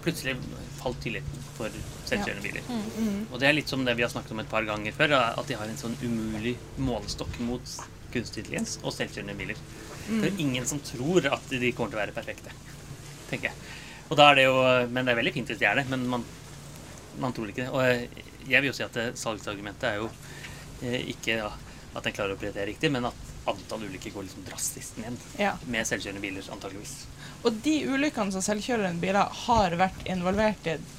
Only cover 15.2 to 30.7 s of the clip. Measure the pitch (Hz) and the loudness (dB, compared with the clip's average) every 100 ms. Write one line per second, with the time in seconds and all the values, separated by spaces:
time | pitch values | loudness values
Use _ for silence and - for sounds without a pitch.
15.2 | 143 139 113 110 107 110 131 131 123 123 | 4 0 -4 2 4 4 2 0 0 0
16.2 | 117 - - - - - - - - - | -2 -12 -14 -14 -14 -14 -14 -14 -14 -4
17.2 | 139 123 110 95 127 135 131 123 120 - | -2 -2 -4 -4 -2 4 6 6 2 -10
18.2 | - - 131 131 139 117 107 120 117 120 | -14 -14 4 6 6 0 -2 0 -2 -2
19.2 | - 107 - 101 104 95 127 104 110 - | -4 -4 -4 -6 -6 -2 0 0 -2 -6
20.2 | - - - - - - 127 123 - - | -14 -12 -12 -12 -12 -8 -2 -2 -2 -4
21.2 | - 113 104 - - - - - 117 - | 0 0 0 -6 -14 -14 -10 -4 -4 0
22.2 | 101 98 104 98 101 101 156 135 120 - | -2 0 -4 -4 -4 0 2 2 0 -4
23.2 | - - - 117 - 110 104 92 113 101 | -12 -8 -4 -4 -4 -8 -6 -8 -8 -8
24.2 | 95 95 95 - - - - - 110 - | -10 -10 -12 -6 -6 -6 -12 -10 -8 -8
25.2 | - - 202 - - 117 113 113 101 98 | -10 -2 -2 -2 -4 -2 0 -2 -4 -6
26.2 | 101 95 95 98 98 98 104 - - - | -6 -6 -8 -8 -8 -10 -12 -12 -12 -14
27.2 | - - 233 220 285 302 - 269 302 285 | -14 -2 0 0 2 2 2 2 2 2
28.2 | 202 190 190 208 202 240 196 170 180 196 | -2 0 0 0 2 0 2 0 2 4
29.2 | 185 - - 233 190 170 185 - - 185 | 2 0 4 6 6 4 2 2 -4 0
30.2 | 175 202 214 208 170 | 2 4 4 2 -2